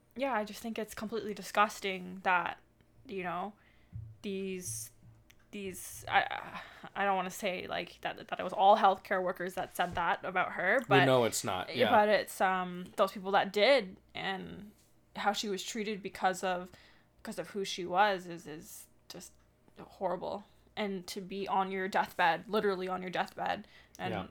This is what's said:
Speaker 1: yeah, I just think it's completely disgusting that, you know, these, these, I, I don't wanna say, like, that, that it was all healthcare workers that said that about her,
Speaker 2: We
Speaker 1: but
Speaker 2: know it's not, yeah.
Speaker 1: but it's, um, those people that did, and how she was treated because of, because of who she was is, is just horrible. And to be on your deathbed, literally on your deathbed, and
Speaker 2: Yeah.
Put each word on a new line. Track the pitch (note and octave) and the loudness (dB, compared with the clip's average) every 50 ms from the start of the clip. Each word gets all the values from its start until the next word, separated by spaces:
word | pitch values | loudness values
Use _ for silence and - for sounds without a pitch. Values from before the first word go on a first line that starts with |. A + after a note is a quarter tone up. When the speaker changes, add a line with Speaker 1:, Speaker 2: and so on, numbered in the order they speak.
| _ _ - | _ _ -6
Speaker 1:
yeah, | A#3+ C4+ C#4 A#3+ | -4 -2 -2 0
I | G#3+ G#3+ | -2 -2
just | G#3 G3+ - | -4 -8 -10
think | - A3+ A3 A3+ | -8 -6 -6 -6
it's | G#3+ G#3+ - | -6 -6 -8
completely | - A3+ G3+ A#3 A3 - G#3+ G3+ | -8 -8 -6 -6 -6 -6 -6 -8
disgusting | G3 F3+ - - G#3 G#3 A3 - - - G3 F#3 F#3 F3+ F#3 F#3 F#3+ - | -8 -8 -2 2 4 4 2 2 -6 -4 -4 -4 -4 -8 -10 -10 -2 2
that, | F#3+ F3+ F3 E3+ - - - - _ _ _ _ _ _ - - | 2 2 4 2 0 -6 -8 -16 _ _ _ _ _ _ -20 -14
you | - G3+ G3 | -10 -8 -6
know, | F3 F3 E3 F3 F#3+ G#3 - _ _ _ _ _ - _ - - - - - - | -6 -4 -4 -6 -6 -8 -10 _ _ _ _ _ -20 _ -14 -14 -14 -14 -16 -10
these, | - G#3 G3 F#3+ F#3+ F#3+ F#3 F3+ F3 - - - - - _ - - - - _ _ _ - _ _ _ | -8 -6 -6 -6 -6 -6 -6 -8 -8 -8 -8 -10 -10 -12 _ -20 -20 -20 -20 _ _ _ -20 _ _ _
these, | - G#3 G3 F#3+ F3+ - - - - - - - | -12 -10 -8 -8 -10 -10 -12 -14 -14 -12 -4 2
I, | - G3 - - - - - E3+ - E3+ - - - - - - - | 2 2 2 2 -4 -8 -8 -10 -12 -14 -14 -14 -18 -18 -18 -10 -4
I | G#3 G3 | -2 0
don't | G3 F#3+ | 2 2
wanna | F#3 F3+ F#3 | 0 -2 -4
say, | F3+ - A#3 F#3+ F3+ - - - | -6 -4 -4 -4 -4 -4 -6 -6
like, | - - F3 - - - | -6 -6 -6 -8 -12 -8
that, | - - - - - - | -8 -8 -8 -8 -8 -8
that | - - | -6 -6
it | |
was | F3+ F#3 | -4 -4
all | F#3 - F#3+ G3 G#3+ | 2 6 8 8 10
healthcare | G#3+ G#3+ G3 F#3+ - - - G#3 F#3 | 10 8 6 6 4 0 -2 0 0
workers | F#3 F3+ F#3 - F3 F#3 - | 0 -2 -2 -4 -6 -6 -4
that | F#3 F3+ - - | -6 -8 -6 -2
said | - F3+ F3 F3 | -2 -2 0 0
that | F3+ E3+ F3 - - - | 0 0 0 0 0 -2
about | - F3 F#3 D#3+ - | -2 0 2 0 0
her, | - - F3+ F#3 A3 C4+ | 0 0 2 2 2 2
Speaker 2:
We | A#3 - | 4 6
Speaker 1:
but | G3 F3+ F3 | 6 8 8
Speaker 2:
know | C3+ C3 B2+ A#2 | 8 6 6 6
it's | G#2+ - - - | 4 2 0 -2
not, | A2+ F#2+ F#2 - - - | -2 -2 -2 -4 -4 2
yeah. | A#2+ A#2 G#2+ | 2 4 8
Speaker 1:
but | - G#3+ G#3 G#3+ | 8 8 8 6
it's, | G#3 F3 G2+ - - - | 4 2 2 -2 -2 0
um, | G#3 F#3 F#3+ F#3 F3+ F3+ F3+ F3 F3+ G3 - | 2 2 2 0 -2 -4 -8 -10 -12 -6 2
those | - G3+ F#3+ | 2 2 2
people | - G#3+ F#3 G3 | 2 -6 -4 2
that | G3 F3 D3 G3 | 4 4 4 4
did, | F#3 G#3 G3+ B3 C#4+ B3+ G3 F#3 G3 - _ _ - | 4 4 6 6 6 6 4 -2 -12 -18 _ _ -12
and | - E3+ F#3+ F#3+ F#3 F3+ E3 F3 F3+ G3+ G#3+ - _ _ _ _ _ _ _ - | -8 -6 -6 -6 -6 -8 -12 -12 -14 -16 -18 -18 _ _ _ _ _ _ _ -8
how | G#3 - G3+ | -2 0 0
she | G#3 - - G#3 | 0 0 -2 -4
was | F#3+ F#3+ | -4 -4
treated | - - - A#3 G3+ G#3+ G#3+ G3 | -6 -8 -6 -4 -4 -4 -4 -6
because | G3+ F#3 - - G3+ F#3+ F#3 F#3 | -8 -10 -6 0 0 0 0 0
of, | G#3 F#3 F3+ F3+ F3+ F3+ - - - - - _ _ _ _ _ | -2 -2 -2 -2 -6 -10 -16 -20 -20 -20 -20 _ _ _ _ _
because | - A#3 G#3 - | -14 -12 -10 -10
of | D#3+ - | -10 -8
who | - G3+ G3 | -6 -6 -6
she | - - - F3 | -6 -6 -6 -4
was | F3 F3 F#3 G#3 G#3+ F#3+ F3+ F3+ | 0 4 4 6 4 4 0 -4
is, | F3 E3+ E3 - | -10 -14 -12 -12
is | - D3+ D#3+ F#3 - - - - _ _ _ _ - | -14 -14 -14 -14 -16 -18 -18 -18 _ _ _ _ -18
just | - F3 - - - - _ _ _ _ _ _ - - | -18 -18 -18 -18 -20 -20 _ _ _ _ _ _ -20 -20
horrible. | - - - - G3+ F3 F#3 F3 - - - G3+ G3+ _ _ _ _ _ - | -20 -16 -10 -4 -2 -2 -2 -2 -4 -4 -6 -6 -8 _ _ _ _ _ -8
And | - G#3+ G3 G3 F#3 F3+ | -6 -4 -4 -4 -6 -8
to | - - G#3 | -10 -10 -10
be | F#3 F3+ F#3+ G3 F#3+ | -10 -8 -6 -6 -4
on | - G3 F#3+ F#3+ F#3 | 0 0 0 0 0
your | F#3+ F#3+ F#3 | -2 -4 -2
deathbed, | F#3+ - F3+ F#3+ - - - F3+ E3+ D#3+ F3 F3+ - | 0 0 0 -2 0 0 2 4 4 4 2 -2 -2
literally | F#3+ A3 G#3 G3+ F#3+ F3+ F#3 F#3 | 0 2 2 2 0 0 -2 -4
on | F#3 F#3 | -4 -4
your | F#3 F#3 | -6 -4
deathbed, | E3+ E3 G3 - - - F3+ F3+ F3+ G#3 G#3 - - - - _ - | -2 -4 -4 -4 -4 -4 -2 -2 -2 -2 -4 -14 -20 -20 -20 _ -12
and | - F#3 F#3 | -8 -6 -4
Speaker 2:
Yeah. | G#3+ G3 F#3 - | -4 -4 -6 -8